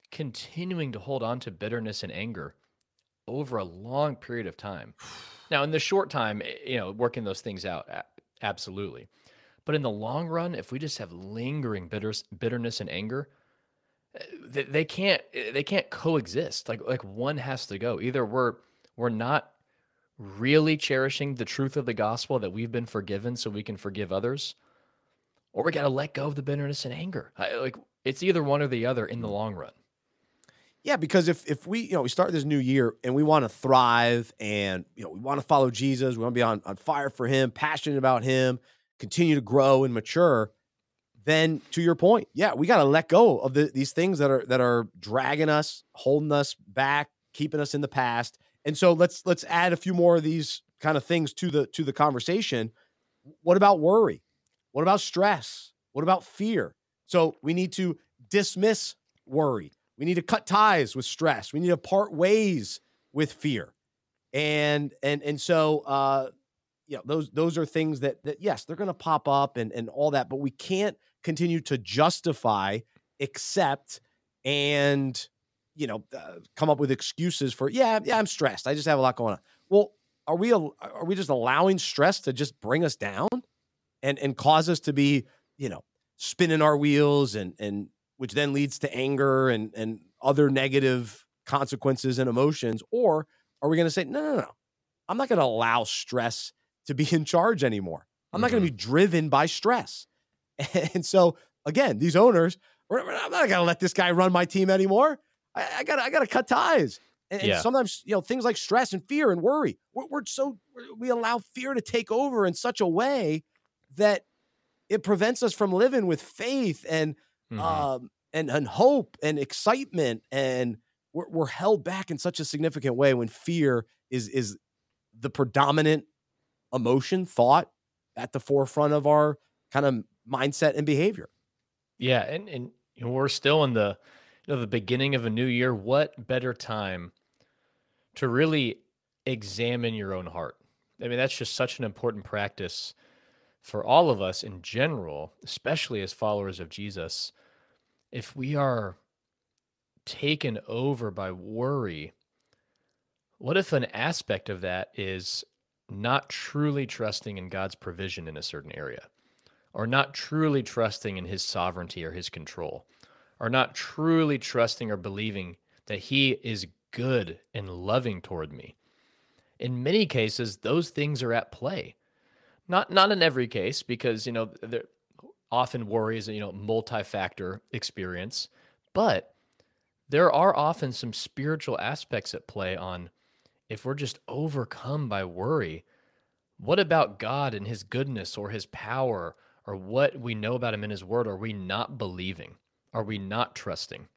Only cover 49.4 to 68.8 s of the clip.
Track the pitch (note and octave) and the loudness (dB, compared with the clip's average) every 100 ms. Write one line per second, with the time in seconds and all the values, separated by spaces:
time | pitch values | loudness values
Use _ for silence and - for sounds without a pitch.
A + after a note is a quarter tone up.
49.4 | - E3+ F3+ E3+ F3+ F3+ F3 E3+ D3+ E3 | 0 2 2 2 0 4 6 6 4 -2
50.4 | D3 - _ _ D#3 D#3 - E3+ D3+ - | -4 -8 _ _ 0 0 2 0 0 -2
51.4 | F3+ D3 C3 - D3 C3+ D3+ B2+ - F#3 | 0 0 0 -2 -4 2 2 2 -2 -2
52.4 | G#3+ B2+ A2+ - _ _ _ _ C#3 - | 0 -2 -4 -8 _ _ _ _ -20 -4
53.4 | D#3+ F3+ G3+ F#3+ D3+ G#3 G3+ F2 _ _ | 4 6 8 6 6 6 4 2 _ _
54.4 | _ _ _ C3+ E3 G3 - - G3 F3+ | _ _ _ 0 4 4 2 2 2 2
55.4 | A#2 - - _ _ B2+ D#3+ F#3 - - | -2 -16 -18 _ _ -4 2 2 0 -6
56.4 | G#3 G#3+ G2 _ _ _ - F#3 E3 - | -2 -2 -2 _ _ _ -2 2 2 0
57.4 | D3 F3 F#3 F#3 F#3 D#3+ _ _ A#2+ G3+ | -2 0 0 0 -2 -2 _ _ -2 0
58.4 | G3 - G#3 G#3+ - - _ _ - C3+ | 0 2 2 2 -2 -12 _ _ -6 0
59.4 | D3+ A#2 D2+ _ _ - D3+ F3 E3+ G#3+ | 0 0 -6 _ _ -6 -2 -2 0 -2
60.4 | - G3 G#3+ F#3 B2+ C3 A#2+ - D#3+ A#2+ | 2 4 6 6 2 -2 -6 0 0 0
61.4 | F#2 D3 F3 E3+ - F#3+ G#3 D3+ F3+ G#3+ | -2 -2 2 0 2 0 2 2 4 4
62.4 | G#3+ E3 G2+ - _ _ _ C3+ D3+ - | 4 0 -4 -10 _ _ _ -2 -2 -2
63.4 | D3+ A#2+ D2 _ _ _ _ _ _ C3+ | -4 -2 -4 _ _ _ _ _ _ -2
64.4 | D3+ D3+ D3 D3 D3 - C#3 D3 D3 D3 | 0 2 2 0 -2 -4 -2 -2 -2 -4
65.4 | - E3 D#3 D3+ D3 C#3 C3+ C3+ C3 - | 2 4 4 2 0 0 2 2 -2 -8
66.4 | _ _ _ _ - C#3 A#2 D#3 D3+ C#3+ | _ _ _ _ -12 -12 -4 -4 -4 -2
67.4 | E3 E3 D#3 E3 D#3 D3 C#3 B2+ C3+ D3 | 0 0 -2 0 -2 0 -4 -4 -8 -6
68.4 | F#3+ D3 - D#3+ | -4 -4 -6 -8